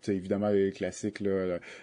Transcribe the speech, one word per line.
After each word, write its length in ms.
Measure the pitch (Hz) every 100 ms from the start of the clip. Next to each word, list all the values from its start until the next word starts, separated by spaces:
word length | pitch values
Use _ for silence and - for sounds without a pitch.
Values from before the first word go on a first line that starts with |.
tu 100 | -
sais, 40 | 98
évidemment, 320 | 95 98 104
les 220 | 101 98
classiques, 500 | 95 92 - 107 -
là, 240 | 98 95 92
la, 140 | 87 - -